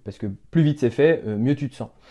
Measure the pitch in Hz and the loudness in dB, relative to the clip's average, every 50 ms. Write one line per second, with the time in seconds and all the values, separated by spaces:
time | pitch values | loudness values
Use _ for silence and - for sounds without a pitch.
0 | - - 98 - - 104 98 - _ - - 165 160 147 147 147 - 120 - - | -14 -16 -12 -8 -8 -8 -8 -10 _ -2 2 2 4 2 2 2 0 0 2 4
1 | 143 160 165 - - 107 107 104 113 131 147 139 147 131 - - 113 - _ _ | 2 4 2 2 -2 -4 -4 -2 0 0 0 -2 -4 -8 -8 -10 -14 -14 _ _
2 | _ _ | _ _